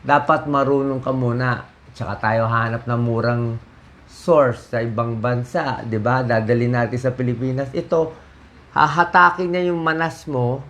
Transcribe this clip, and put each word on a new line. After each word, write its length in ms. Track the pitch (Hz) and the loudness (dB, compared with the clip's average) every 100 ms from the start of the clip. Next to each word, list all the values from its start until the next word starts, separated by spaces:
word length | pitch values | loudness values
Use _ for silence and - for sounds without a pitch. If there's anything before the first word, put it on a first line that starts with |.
| 131 | 2
dapat 400 | 143 - 156 147 | 2 4 0 0
marunong 560 | 139 135 139 139 131 | 0 2 0 0 -4
ka 80 | 127 | -4
muna. 560 | 131 123 120 127 117 - - - - | -2 -2 0 -2 -4 -8 -20 -20 -10
Tsaka 240 | 87 101 | -8 -2
tayo 240 | 110 113 113 | 0 2 2
hanap 400 | 117 117 117 120 | 0 0 -4 -4
ng 160 | 120 | -2
murang 420 | 120 113 117 120 117 117 - - - - - | 0 0 0 0 -2 -6 -12 -20 -20 -20 -20
source 640 | - - 160 131 110 - | -8 4 4 4 0 -6
sa 160 | 117 117 | -4 -2
ibang 320 | 110 117 113 | -2 -4 -2
bansa, 640 | 120 120 123 175 143 113 | -2 -2 -4 -4 -4 -6
di 160 | 113 110 | -4 -2
ba? 240 | 110 131 | 0 0
Dadali 480 | 123 117 110 120 120 | 2 0 2 2 2
natin 320 | 123 113 120 | 0 0 -2
sa 80 | 127 | -4
Pilipinas. 640 | 127 123 113 131 131 135 | -2 -2 -2 -2 -4 -4
Ito, 400 | 175 165 165 160 - - - - - - 147 | -6 -2 0 0 -6 -20 -20 -20 -20 -4 2
hahatakin 720 | 147 156 175 185 175 170 180 | 2 2 4 6 6 4 -2
niya 240 | 180 180 | 0 0
yung 80 | 170 | 0
manas 480 | 160 160 165 - - | -2 -2 -4 -6 -6
mo 320 | 131 120 135 | -2 -2 -2